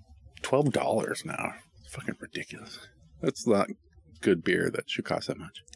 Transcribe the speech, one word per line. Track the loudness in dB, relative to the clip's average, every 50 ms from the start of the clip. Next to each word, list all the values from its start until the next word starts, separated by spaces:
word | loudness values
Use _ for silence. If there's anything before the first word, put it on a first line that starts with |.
| -20 _ -20 -20 -20 -20 -16 -10
twelve | -2 2 2 4 4 4
dollars | 4 2 2 2 2 2 0 0 -4 -6 -6
now. | -6 -6 -4 -4 -6 -6 -8 -18 _ _ -20 -20
It's | -14 -14
fucking | -8 -6 -6 -6 -6
ridiculous. | -12 -10 -8 -8 -8 -8 -12 -16 -14 -16 -16 -18 -18 -20 -20 -20 -20 -20 -12 -2
That's | -2 -2 -2 0 2 4
not | 6 6 4 2 -2 -12 _ _ _ -20 -20 -20 -20 -2
good | 4 4 4 4 4
beer | 2 2 4 2 0 0
that | -2 -6 -4
should | -4 -4 -2
cost | 0 -2 -2 0 -4
that | -6 -6
much. | -6 -14 -14 -18 -20 -20 -20